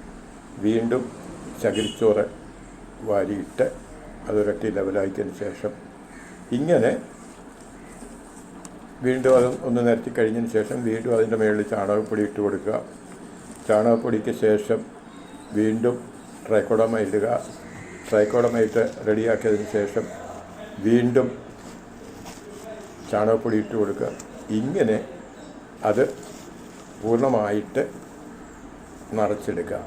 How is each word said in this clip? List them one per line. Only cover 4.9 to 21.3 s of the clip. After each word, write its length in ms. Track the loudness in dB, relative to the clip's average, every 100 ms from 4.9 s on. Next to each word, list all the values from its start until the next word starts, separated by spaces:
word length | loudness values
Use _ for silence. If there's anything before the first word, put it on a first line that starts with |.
| 0 0 -2 -4 -4
ശേഷം 300 | -8 -4 -6 -6 -16 -18 -18 -18 -18 -18 -4 -2
ഇങ്ങനെ 340 | 4 6 6 2 -6 -18 -20 -20 -20 -20 -20 -20 -18 -18 -18 -18 -18 -20 -18 -18 -18 -18 -18 -2 0
വീണ്ടും 280 | 4 6 8
അത് 100 | 6 2 0
ഒന്ന് 120 | 2 4
നിരത്തി 240 | 4 2 2
കഴിഞ്ഞതിന് 340 | 2 2 0 0
ശേഷം 220 | 0 -2 -2
വീണ്ടും 240 | 0 2 2
അതിൻ്റെ 240 | 4 4
മേളിൽ 200 | 4 4 2
ചാണകപ്പൊടി 520 | 0 2 2 2 0 0
ഇട്ട് 120 | 2
കൊടുക്കുക. 320 | 0 0 -2 -2 -4 -16 -18 -18 -16 -16 -16 -14 2
ചാണകപ്പൊടിക്ക് 640 | 4 6 4 4 0 0 2
ശേഷം 340 | 4 4 2 -2 -2 -16 -20 -20 -18 -18 -6 0
വീണ്ടും 380 | 2 4 2 0 -6 -16 -18 -14 2
ട്രൈക്കോഡർമ 520 | 2 4 4 4 4 2
ഇടുക. 180 | 2 2 0 -2 -14 -16 -16 -16 -14 0
ട്രൈക്കോഡർമ 500 | 4 4 6 4 4 4
ഇട്ട് 160 | 4 2 0 0
റെഡിയാക്കിയതിന് 600 | 2 2 2 2 2 2
ശേഷം 300 | 0 0 -2 -4 -8 -12 -12 -14 -16 -14 -2
വീണ്ടും 420 | 4 6 6 4 2